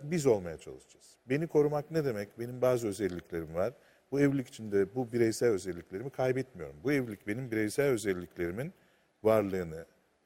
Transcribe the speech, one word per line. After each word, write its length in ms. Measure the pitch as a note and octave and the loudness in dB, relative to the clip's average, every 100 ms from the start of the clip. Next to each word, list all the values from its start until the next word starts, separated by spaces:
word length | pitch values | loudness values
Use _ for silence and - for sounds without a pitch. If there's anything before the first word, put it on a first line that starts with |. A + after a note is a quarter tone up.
biz 240 | D3 E3+ C3+ | -4 0 4
olmaya 320 | G#2 F2 D#2 | 4 0 -10
çalışacağız. 480 | D2 C2 _ _ - _ A#2 | -14 -18 _ _ -20 _ -2
Beni 200 | C#3+ E3 | -2 2
korumak 440 | D#3 D3 D3 - | 2 4 0 -2
ne 140 | D#3+ | -2
demek? 340 | C#3 G#2 G2+ - | 0 -2 -6 -8
Benim 240 | A#2+ B2+ | -8 0
bazı 240 | B2+ B2 A2+ | 2 2 0
özelliklerim 680 | G2 F#2+ F2+ - E2+ D#2 | -2 -2 -2 -6 -8 -4
var. 180 | E2 G#2+ - _ _ - | -2 -2 -4 _ _ -6
Bu 80 | C#3 | 2
evlilik 280 | C#3+ C#3 B2 | 4 2 -4
içinde 460 | - G#2+ G2+ F#2+ | -10 0 2 2
bu 180 | B2 A#2 | 0 -2
bireysel 360 | A#2+ A2+ A2 A#2+ | 2 2 4 2
özelliklerimi 600 | F#2+ F#2 E2+ - F#2+ C3+ | 2 -4 -10 -10 -10 -8
kaybetmiyorum. 680 | - C3 B2+ B2+ F2+ C#2+ D2 | -2 0 0 -4 -10 -14 -6
Bu 80 | A#2 | 0
evlilik 340 | C#3+ A#2+ G2+ G2+ | 0 -2 -8 -6
benim 240 | A2+ C3 | -6 -2
bireysel 360 | A2 G#2+ C#3+ C#3+ | -2 0 2 2
özelliklerimin 840 | A#2 G2+ F2+ F2 - F2 G2+ D#3+ - _ _ _ _ | 2 0 -2 -4 -4 -4 -4 -8 -12 _ _ _ _
varlığını, 640 | G#2+ A2 G2+ F#2+ E2 D#2+ E2 _ _ _ | 4 4 4 -2 -4 -8 -14 _ _ _